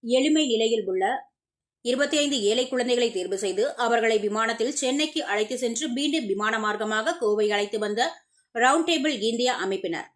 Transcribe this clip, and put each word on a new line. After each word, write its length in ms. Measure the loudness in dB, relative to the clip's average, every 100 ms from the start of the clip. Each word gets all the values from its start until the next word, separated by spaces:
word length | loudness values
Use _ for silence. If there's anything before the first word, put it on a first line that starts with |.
எளிமை 400 | 2 2 4 4 2
நிலையில் 360 | 2 2 0 0
உள்ள 120 | 0 0 -2 -8 _ _ _ _ _ -4
இருபத்தி 320 | 0 2 2
ஐந்து 200 | 0 2 2
ஏழை 140 | 0 0
குழந்தைகளை 420 | -2 0 2 2
தேர்வு 260 | 0 -4 -4
செய்து, 260 | -2 0 -2 0 0
அவர்களை 320 | 2 2 2
விமானத்தில் 560 | 0 0 0 0 -2 0
சென்னைக்கு 400 | -2 0 -2 -2 -2
அழைத்து 240 | -2 -2 -2
சென்று, 280 | -4 -4 -4 -2
மீண்டும் 300 | 0 -2 -2
விமான 220 | -2 0 0 -2
மார்க்கமாக 500 | -2 -2 -2 -2 0
கோவை 260 | 0 2 2
அழைத்து 260 | 0 -2 -2
வந்த 220 | -4 -2 -2 -4 _ _ _ 2
ரவுண்ட் 320 | 4 4 2
டேபிள் 260 | 2 0 0 -2
இந்தியா 240 | 0 0 0 -2
அமைப்பினர். 420 | -4 -4 -6 -8